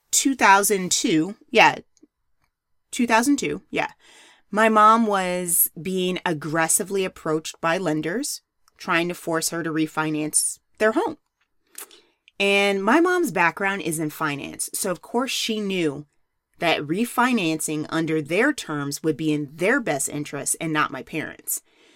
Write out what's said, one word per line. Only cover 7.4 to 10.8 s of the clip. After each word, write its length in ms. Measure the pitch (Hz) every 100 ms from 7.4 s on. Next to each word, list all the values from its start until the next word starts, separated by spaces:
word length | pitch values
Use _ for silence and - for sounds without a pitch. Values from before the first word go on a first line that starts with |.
| - -
by 160 | 165 175
lenders, 640 | 170 156 156 214 294 - - _ _ _
trying 320 | 208 170 175
to 60 |
force 360 | 175 - 160 -
her 120 | 170
to 80 | 165
refinance 880 | 156 156 - 156 151 151 - - - _
their 140 | _